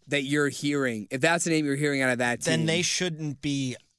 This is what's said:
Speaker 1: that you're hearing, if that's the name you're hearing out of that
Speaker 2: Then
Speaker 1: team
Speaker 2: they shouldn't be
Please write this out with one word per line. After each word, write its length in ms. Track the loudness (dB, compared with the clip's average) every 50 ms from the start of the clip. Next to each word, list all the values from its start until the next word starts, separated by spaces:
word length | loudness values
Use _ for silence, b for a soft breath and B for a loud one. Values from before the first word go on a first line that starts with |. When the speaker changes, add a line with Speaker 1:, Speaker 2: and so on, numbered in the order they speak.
| _ -4
Speaker 1:
that 140 | -2 -2 0
you're 240 | 0 2 2 2 0
hearing, 580 | 0 -2 -2 0 0 2 0 0 -2 -4 -6 -6
if 100 | -2 0
that's 260 | 2 2 2 2 2
the 40 | 2
name 160 | 2 2 2
you're 100 | 0 0 0
hearing 260 | 0 0 0 2 2
out 80 | 2
of 80 | 2 2
that 220 | 0 0 0 0
Speaker 2:
Then 180 | 0 0 0 2
Speaker 1:
team 60 | 2 2
Speaker 2:
they 160 | 2 0 0
shouldn't 580 | 0 -2 -2 -2 -2 -4 -4 -6 -6 -6 -4
be 340 | -4 -2 -2 -2 -2 -4 -6 -8 -14 _ _